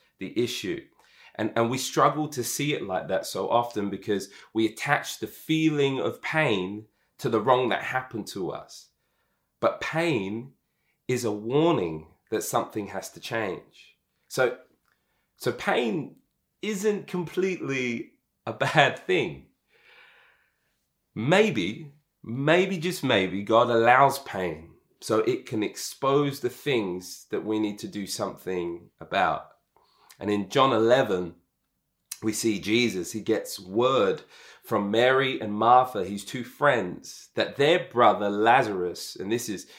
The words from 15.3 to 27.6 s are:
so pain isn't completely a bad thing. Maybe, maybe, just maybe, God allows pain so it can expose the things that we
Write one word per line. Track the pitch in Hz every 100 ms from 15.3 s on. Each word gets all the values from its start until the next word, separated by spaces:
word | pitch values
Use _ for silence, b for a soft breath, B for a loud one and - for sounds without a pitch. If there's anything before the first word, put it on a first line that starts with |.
| _
so | 127
pain | 117 - 233 240 180 - - _ _ _ _
isn't | 202 202 214 208 143
completely | 180 160 - 190 170 143 135 123 117 - _ _ _ -
a |
bad | 110 131 160 131 -
thing. | - 180 107 - - _ b b b b b b b b b b b b _ _ _
Maybe, | - 120 185 220 113 87 143 147 - _ _
maybe, | - 123 143 175 190 185
just | 170 -
maybe, | 135 107 92 95
God | 104 113 120
allows | 117 117 127 139 131
pain | - 98 90 78 82 - _ _
so | - 110
it | 110 123 -
can | 107
expose | 98 - - - 135 139 143 135
the | 120
things | - 147 123 98 90 90 - -
that | 101
we | 104 107